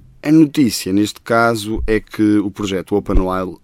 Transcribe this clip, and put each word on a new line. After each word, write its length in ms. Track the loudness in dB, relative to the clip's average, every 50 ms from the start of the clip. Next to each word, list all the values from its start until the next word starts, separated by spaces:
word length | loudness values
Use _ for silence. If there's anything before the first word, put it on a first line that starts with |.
| -20 -20 _ -10 -2
a 80 | 2 4
notícia, 600 | 4 4 4 4 2 0 0 0 -4 -4 -2 0
neste 280 | 0 0 0 -4 -10
caso, 600 | -6 0 2 2 2 2 0 -2 -6 -6 -6 -4 -2
é 120 | -2 -2 -2
que 400 | -2 _ -4 0 0 2 2 2
o 120 | 0 -2
projeto 440 | -6 -6 -6 -4 -4 -6 -4 -2 -4
Open 220 | -4 -2 0 0
Li-, 400 | 0 0 0 -2 -4 -6 -8 -10 -14